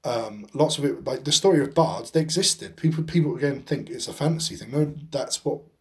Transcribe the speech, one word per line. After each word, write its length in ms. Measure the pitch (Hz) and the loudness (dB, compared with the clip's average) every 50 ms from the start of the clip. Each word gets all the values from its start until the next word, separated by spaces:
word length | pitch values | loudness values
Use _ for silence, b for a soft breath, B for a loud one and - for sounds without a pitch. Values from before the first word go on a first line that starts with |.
| - | -4
Um, 420 | 127 120 117 113 107 104 104 104 - - | -2 -2 -2 -4 -6 -10 -14 -16 -12 0
lots 240 | 151 151 156 - | 2 2 2 2
of 80 | - 143 | 0 0
it, 180 | 143 - - - | -2 -2 -2 -4
like, 220 | 135 127 131 - | -6 -6 -4 -2
the 80 | 147 147 | 0 0
story 260 | - - 196 185 151 | 4 6 6 6 6
of 160 | 135 139 - | 4 4 4
bards, 360 | 165 160 - 90 98 - - | 4 4 4 2 -6 -10 -2
they 100 | - 165 | 0 0
existed. 560 | 156 160 156 175 190 - - - 104 98 - | 0 2 0 0 2 0 0 -2 -6 -16 -10
People, 260 | - - 160 156 160 160 | 0 0 0 2 2 -4
people 320 | - - 170 156 147 - | 0 2 2 2 2 0
again 260 | - 147 143 139 135 | 0 -2 -2 -2 -4
think 280 | - - 151 127 107 - | -4 -4 -4 -4 -4 -10
it's 180 | 117 117 - | -10 -10 -8
a 60 | - - | -10 -4
fantasy 420 | - 143 160 165 160 - - 101 | 0 0 0 0 0 -2 -6 -6
thing. 160 | - 104 113 | -8 -12 -4
No, 240 | 131 147 151 143 151 147 147 - | 0 0 0 0 -2 -10 -12 -6
that's 320 | - 180 127 - - - _ | -6 -6 -4 -4 -6 -4 _
what 200 | 143 - - - _ _ _ | -4 -4 -4 -8 _ _ _